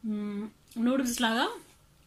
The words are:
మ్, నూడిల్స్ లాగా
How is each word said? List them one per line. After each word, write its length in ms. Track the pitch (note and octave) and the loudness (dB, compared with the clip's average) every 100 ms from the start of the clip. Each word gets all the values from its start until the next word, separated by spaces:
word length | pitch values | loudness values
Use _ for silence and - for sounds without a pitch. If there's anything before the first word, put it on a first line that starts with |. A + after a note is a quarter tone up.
మ్, 440 | A3+ G#3 G#3 G3+ G#3+ - - - | -4 -4 -2 -4 -6 -10 -12 0
నూడిల్స్ 420 | A#3 C4+ B3+ A#3+ | 2 2 0 2
లాగా 320 | A#3 A3+ E4+ A4+ - - _ _ | 2 2 0 -2 -16 -20 _ _